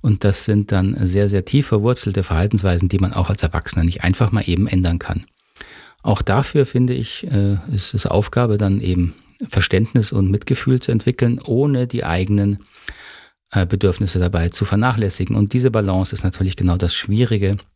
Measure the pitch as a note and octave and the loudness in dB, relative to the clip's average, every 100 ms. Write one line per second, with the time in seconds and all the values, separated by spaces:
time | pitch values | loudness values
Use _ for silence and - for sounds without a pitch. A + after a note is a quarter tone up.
0 | - G2+ G#2 G2 - G#2 G2+ G2 F#2+ - | 0 2 2 0 0 0 0 0 0 0
1 | G2 F#2+ G2+ G2 F2+ C3+ C#3+ G#2+ A2 B2 | 0 2 2 0 0 0 2 0 0 0
2 | - G2 F#2 E2 G2 G#2 F#2+ F2 F2+ F#2+ | -2 -2 0 0 2 2 2 2 2 2
3 | F#2 - F#2 G2+ E2+ - - - E2 F2 | 0 0 -2 0 0 -2 -2 0 0 0
4 | - F#2+ A#2 G#2+ G2+ E2+ G2+ F#2 F2 E2+ | -2 2 2 0 0 0 2 2 0 -2
5 | - F2 - _ _ _ - - - _ | -4 -6 -6 _ _ _ -20 -20 -20 _
6 | - G2+ - G2+ C#3+ D3+ C3 C3 B2+ B2 | -2 -2 2 0 0 0 0 2 0 0
7 | A2+ - F#3 A#2 G2+ G2 E2 A2+ - G2+ | -6 -10 -2 0 2 0 -2 -4 -2 -4
8 | - F#2+ G#2+ - B2 G#2 G2+ G2 F#2 F2+ | 0 0 0 0 0 2 2 0 0 0
9 | F2 - _ _ B3+ - - F#2 A2 B2 | 0 -4 _ _ -4 0 2 2 2 0
10 | G#2+ G#2 F#2+ G2+ - C3 - B2+ - A#2 | 0 0 2 0 -2 -2 0 0 2 0
11 | - B2 C#3 B2 - A#2+ D3 C3 B2 A#2+ | 0 0 0 0 -2 0 2 0 -2 -4
12 | - E2+ F#2 G2+ G2+ G2 - - - - | -2 -2 2 2 2 -2 -8 -18 -18 -18
13 | - - - _ _ - F2 F#2+ G2 F2+ | -20 -20 -20 _ _ -2 0 2 0 0
14 | G2 F#2 F2+ F2 E2+ - G2+ G2+ B2 A2+ | -2 0 0 0 -2 -2 -2 0 0 0
15 | G2+ - G2 A2 G#2 B2+ B2+ A2+ G2+ F#2 | -2 -2 -2 0 2 2 2 2 0 0
16 | F#2+ - F#2+ - F#2+ - F2+ F2+ F2 - | -2 -2 -4 -2 -4 0 0 2 0 -2
17 | - G#2 A#2+ A2 F#2+ G2 - | -2 0 2 0 0 -2 -8